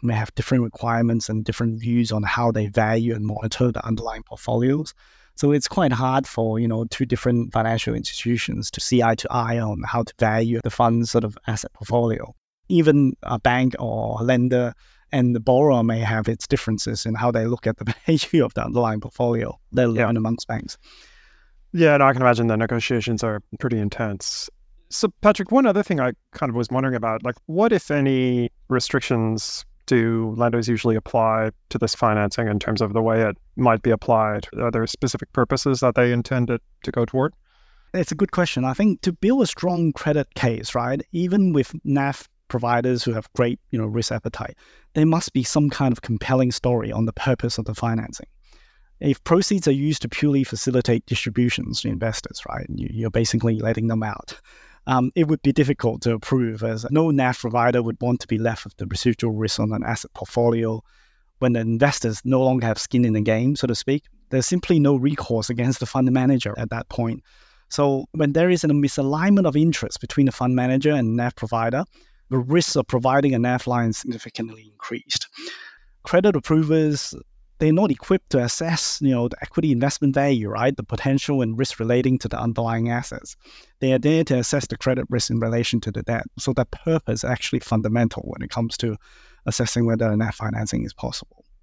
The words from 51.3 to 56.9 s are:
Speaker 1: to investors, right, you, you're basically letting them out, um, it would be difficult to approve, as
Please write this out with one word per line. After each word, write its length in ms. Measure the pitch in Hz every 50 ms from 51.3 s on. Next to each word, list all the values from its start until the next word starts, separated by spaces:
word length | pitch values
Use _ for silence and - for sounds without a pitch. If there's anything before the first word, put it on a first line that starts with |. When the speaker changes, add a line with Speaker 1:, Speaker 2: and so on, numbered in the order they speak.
| 104 123 123 117 - - - 117 117 -
Speaker 1:
to 80 | - 110
investors, 520 | 107 - 113 113 110 - - - - - -
right, 180 | - - - - -
you, 180 | - - - -
you're 180 | - 110 113 110
basically 500 | - 117 113 - - 113 - 117 110 107
letting 280 | 107 113 113 110 113
them 160 | 113 113 110 110
out, 360 | 107 101 - - - - - _ - - - - - - _ -
um, 260 | - 131 127 127 135 -
it 120 | 175 160
would 140 | 151 156 -
be 100 | - 143
difficult 500 | 123 160 135 139 139 - - 113 113 -
to 120 | - 120 117
approve, 500 | 104 - - 135 131 120 113 110 107 113
as 220 | 113 110 110 117 127